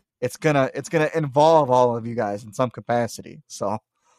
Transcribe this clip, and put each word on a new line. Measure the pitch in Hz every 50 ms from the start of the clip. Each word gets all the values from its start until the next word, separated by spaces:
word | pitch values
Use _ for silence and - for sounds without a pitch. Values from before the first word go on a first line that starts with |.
| _ _ _ _
it's | 123 123 -
gonna, | - - 156 147 139 131 - -
it's | 135 - -
gonna | 170 160 151 - -
involve | 160 151 139 120 147 151 160 165 156 147 123
all | 127 127 123 120 117
of | 117 113 117
you | 117
guys | 117 110 101 101 104 120
in | 107 101
some | - 131 117
capacity. | - 123 107 - 120 120 117 110 - - 98 - 143 156 _
So, | _ - - 110 98 104 - - _ _ _ _ _ _